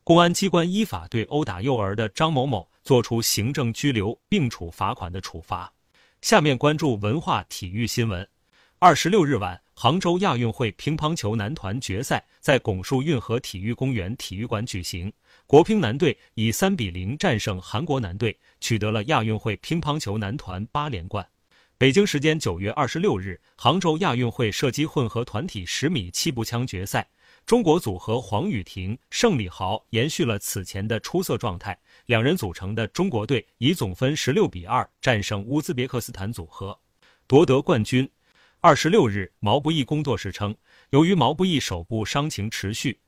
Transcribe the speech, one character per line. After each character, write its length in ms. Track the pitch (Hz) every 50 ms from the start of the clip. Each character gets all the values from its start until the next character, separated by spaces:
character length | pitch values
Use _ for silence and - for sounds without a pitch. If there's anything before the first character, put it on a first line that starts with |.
| -
公 140 | - 165 170
安 140 | 175 175
机 160 | 175 - 196 196
关 220 | 160 175 165 175
依 160 | 180 208 220
法 200 | - - 87 80 -
对 160 | - 117 104
殴 200 | - - 147 156
打 160 | - 92 90
幼 160 | 101 135 135
儿 180 | 117 101 95 101
的 140 | 110 113 107
张 240 | - - 160 160
某 140 | 160 131 127
某 240 | 143 127 98 87 _ _ _
作 200 | - - 139 123
出 180 | 110 - 117 117
行 320 | 113 - - - 104 120
政 180 | 143 156 131 117 113
拘 180 | - - 147
留 260 | 135 110 92 104 120 - _ -
并 180 | - 208 147 117
处 220 | - - 90 85
罚 240 | - - 98 98 -
款 180 | - 92 87
的 80 | 87 95
处 180 | 90 - - 85
罚。 320 | 80 - 95 87 90 - _ _ _ _ _ _ _ _ _ _
下 200 | - - 226 208
面 160 | 151 151 135
关 220 | 120 - 147 156 151
注 160 | 165 147 117 101
文 220 | 104 104 110 165
化 220 | - 185 147 104 90 -
体 200 | - - - 90
育 160 | 92 107 117
新 240 | 107 - - 120 113
闻。 200 | 95 87 95 - _ _ _ _ _ _ _ _ _ -
二 160 | - 185 151
十 140 | - - 165
六 160 | 196 220 160
日 140 | 139 143 104
晚， 220 | 95 92 90 - _ _ _
杭 240 | - - 120 147 190
州 200 | - 180 175 180
亚 180 | 202 190 135
运 160 | 120 120 113
会 180 | 110 - 127 110
乒 240 | 95 - - 143 156
乓 200 | 147 151 156 170
球 180 | 165 - 104 110
男 180 | 113 101 107
团 280 | 156 165 - 95 98 139
决 200 | 127 - 92 98
赛 240 | 139 - 160 117 - _ _ _
在 220 | - - 143 123
拱 240 | - - 98 90 92
墅 180 | - 139 127
运 180 | 135 160 160 120
河 200 | - - 113 127
体 200 | - - - 92
育 140 | 92 110 120
公 180 | - 131 135
园 240 | 131 110 87 90 120
体 200 | - - - 95
育 100 | 98 113
馆 180 | 123 - 101 117
举 160 | - - 95
行。 320 | 87 - - 90 87 104 - _ _ _ _ _ _ -
国 100 | - 147
乒 200 | 170 - 220 214
男 160 | 165 110 117 143
队 180 | 180 147 107 - _ _
以 180 | - - 110 113
三 240 | 110 - 190 190 202
比 160 | 165 117 92
零 240 | 85 92 90 98 135 151
战 200 | - 185 127 104
胜 220 | - 110 98 92
韩 240 | 92 - - 107 156
国 160 | 170 143 135
男 160 | 117 90 87
队， 180 | 101 120 110 95 _ _ _ _ -
取 200 | - - 120 107
得 120 | 104 107
了 140 | 110 113 104
亚 180 | 123 156 131
运 160 | 110 110 107 104
会 160 | - 113 104
乒 220 | 92 - - 156 170
乓 220 | 160 147 143 -
球 160 | - 104 98
男 180 | 110 104 98 117 151
团 260 | - - 92 92 107 -
八 160 | - 147 147 151
连 180 | 127 92 82
冠。 220 | 90 - 101 90 - _ _ _ _ _ _ _ _ _
北 160 | - 131 135
京 140 | 127 196 208
时 120 | 196 - 147
间 200 | 135 156 156 160
九 200 | - 113 87 82
月 140 | 98 101
二 160 | - - 143 -
十 100 | - 160
六 200 | 180 208 135 95
日， 200 | 92 98 92 - _ _ _
杭 240 | - - 120 151 190
州 200 | - 170 156 156
亚 180 | 196 175 123
运 140 | 120 123 117
会 200 | - - 123 107
射 200 | 95 - - 131
击 160 | 110 - 147
混 200 | 156 - 156 127
合 160 | 110 - 117
团 240 | 120 - - 107 147
体 200 | 190 - 101 90
十 240 | - - - 127 151
米 200 | 185 131 92 87
气 220 | - - - 165
步 100 | 139 113
枪 240 | 113 - - 117 127
决 200 | 123 - 92 95
赛， 200 | 98 - 123 104 - _ _ _ _ _ _ _
中 180 | - 220 247
国 160 | 226 165 151 175
组 200 | - 113 92 90
合 200 | - - 110 127
黄 300 | 127 - - 104 151 214
雨 160 | 170 104 90
婷、 340 | - - 98 90 92 113 - _ -
盛 260 | - - - 233 185
礼 100 | 127 101
豪 380 | 87 - - 98 92 107 110 _ _
延 180 | - 110 123 160
续 160 | - - 170
了 140 | 120 107 101
此 260 | - - - 101 92
前 240 | - - 98 98 110
的 100 | 113 107
出 220 | - - - 175
色 140 | 185 - 143
状 220 | 104 - 110 - 101
态， 200 | - 104 92 - _ _ _ - _
两 160 | - 120 110
人 120 | 113 139 180
组 160 | 180 - 95
成 240 | 82 - 95 95 110
的 120 | 110 113
中 240 | 101 - - 175 196
国 160 | 131 110 104
队 200 | 117 143 113 - _ _ -
以 160 | 113 135 185
总 200 | - 123 98 90
分 220 | - 131 131 151
十 160 | 156 - -
六 160 | 139 214 202 151
比 160 | - 90 85
二 240 | 92 117 127 107 - _ _
战 200 | - 135 123 104
胜 220 | 98 - 107 101 98
乌 160 | 113 139 151
兹 140 | 143 - 165
别 120 | 123 123
克 140 | 135 - 123
斯 100 | 113 -
坦 220 | 120 - 92 104
组 140 | 120 - 85
合， 340 | 80 - - 98 95 104 - _ _ _ _ _ _ _ _ _
夺 180 | - 123 143 175
得 160 | 127 131 135
冠 240 | 147 - 170 120 107
军。 260 | - - 127 135 - _ _ _ _ _ _ _ _ _ _ -
二 120 | 170 147
十 120 | - - 160
六 200 | 185 226 156 113
日， 240 | 98 101 95 - _ _
毛 180 | - 104 110 143
不 140 | 139 151
易 100 | 165 160
工 220 | 127 - 156 147 151
作 120 | 143 117
室 140 | 95 - 98
称， 240 | 87 - 104 101 107 - _ _ _ _ _ _
由 140 | - 139 160
于 120 | 170 202
毛 180 | 175 127 120 156
不 100 | 139 185
易 140 | 190 170 131
手 240 | - - 95 85
部 220 | 85 - 117 107 104
伤 260 | - - 143 147 156
情 180 | - - 98 113
持 240 | - - - 98
续， 240 | 110 - - 143 - - _